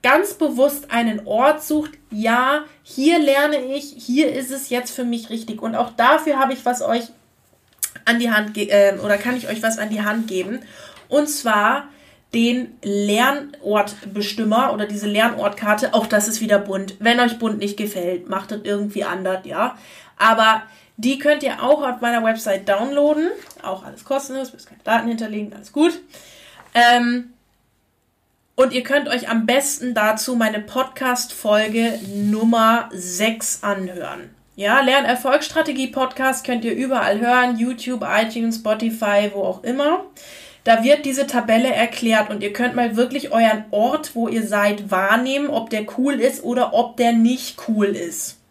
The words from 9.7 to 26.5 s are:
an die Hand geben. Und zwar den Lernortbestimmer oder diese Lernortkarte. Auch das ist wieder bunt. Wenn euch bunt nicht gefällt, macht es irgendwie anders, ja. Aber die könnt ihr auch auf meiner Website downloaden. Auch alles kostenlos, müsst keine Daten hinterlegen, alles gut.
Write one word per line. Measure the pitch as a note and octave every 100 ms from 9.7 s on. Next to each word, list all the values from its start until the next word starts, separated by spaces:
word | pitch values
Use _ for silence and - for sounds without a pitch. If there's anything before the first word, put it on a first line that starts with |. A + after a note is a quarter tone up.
| A3
an | G#3+
die | G#3+
Hand | G#3 A3+ A3
geben. | F#3 F#3 B3 - - - - -
Und | C#4+ D4
zwar | - A#3+ G#3 G#3 C#4 D4 - - _ _
den | A#3 A#3 B3+ A#3+ -
Lernortbestimmer | G3+ G3+ G3+ G#3+ B3+ C#4+ - - G3 G#3 G3+ - G3+ G3+ G3+ - G#3+ G#3+ G#3
oder | G#3 G#3
diese | G#3 G#3
Lernortkarte. | G#3 A3+ - G3+ - G#3 G#3+ B3+
Auch | A3 -
das | G#3+ G#3+
ist | -
wieder | G#3 G3+
bunt. | G3+ F#3+ G3 -
Wenn | A3+ A#3+
euch | A#3+ A3
bunt | A3 G#3
nicht | G3+ -
gefällt, | G#3 F#3 F3 F3 -
macht | F#3+ G3+
es | G#3+
irgendwie | G#3 G3+ G#3 G3+
anders, | - F3+ F#3 F#3
ja. | - D#3+ A#3+ - - - - _
Aber | G#3+ A3 A3 A3 - - _ -
die | A#3 C4+
könnt | C#4+ D4
ihr | C#4+ -
auch | B3+ D4+
auf | C4+ A#3
meiner | A#3 A#3+
Website | A3+ A3 A3 G3 G3
downloaden. | G3+ B3+ C#4+ D4 D4+ E4+ A4+ - -
Auch | - F#3+
alles | - -
kostenlos, | - C4+ C4+ C4 B3+
müsst | - -
keine | -
Daten | - A3+ A#3
hinterlegen, | A3+ G#3+ G#3+ G#3
alles | - -
gut. | C#4+ E4+ E4+ - - - - -